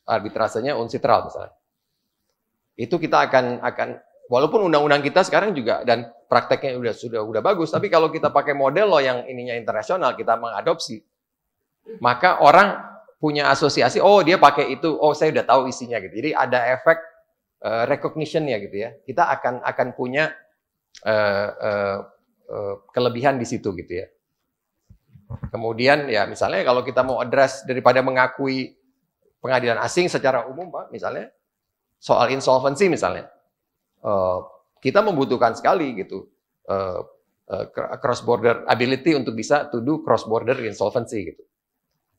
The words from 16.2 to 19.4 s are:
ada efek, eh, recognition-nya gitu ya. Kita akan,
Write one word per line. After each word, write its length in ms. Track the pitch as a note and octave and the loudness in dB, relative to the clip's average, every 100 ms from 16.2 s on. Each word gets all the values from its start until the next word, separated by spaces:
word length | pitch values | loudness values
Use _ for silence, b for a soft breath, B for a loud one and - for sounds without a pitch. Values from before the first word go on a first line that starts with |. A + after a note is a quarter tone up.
| D3+ A2+ | -4 -2
ada 240 | B2 B2 A#2+ B2+ | 0 0 0 2
efek, 220 | E3 E3 - _ _ _ _ _ | 2 0 -2 _ _ _ _ _
eh, 200 | G#2+ A2+ A#2+ | -4 -2 0
recognition-nya 680 | C#3 D3+ D#3 D3 D#3+ D3 G#2+ | -2 -4 -6 -4 -4 -2 -4
gitu 200 | G2 G2 | -6 -10
ya. 60 | A2+ - | -10 -12
Kita 280 | - A#2+ E3+ | -8 -2 0
akan, 320 | C3+ | 0